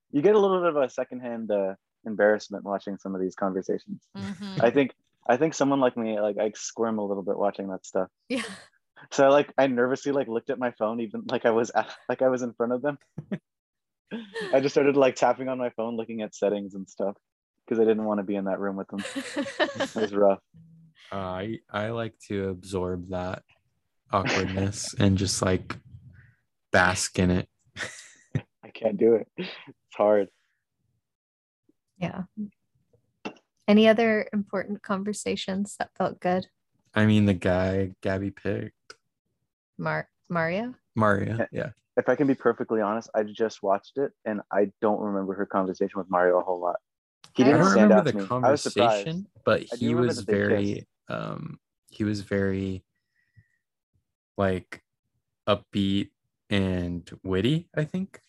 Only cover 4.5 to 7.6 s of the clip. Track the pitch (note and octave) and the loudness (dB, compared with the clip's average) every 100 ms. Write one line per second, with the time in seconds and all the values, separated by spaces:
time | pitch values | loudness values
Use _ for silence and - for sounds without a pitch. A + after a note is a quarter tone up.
4.5 | - A#2+ C3+ C3 - _ _ - B2 D#3+ | 0 2 4 0 -4 _ _ 0 0 0
5.5 | - C#3 C#3 B2+ A#2+ A2+ G#2+ G#2+ G2+ G#2+ | 0 0 2 2 0 -4 -2 -2 0 -2
6.5 | - - - A2+ A2 G2+ G2 F#2+ - G2+ | -4 -10 -4 -2 -2 -4 -4 -4 -2 -2
7.5 | - | -2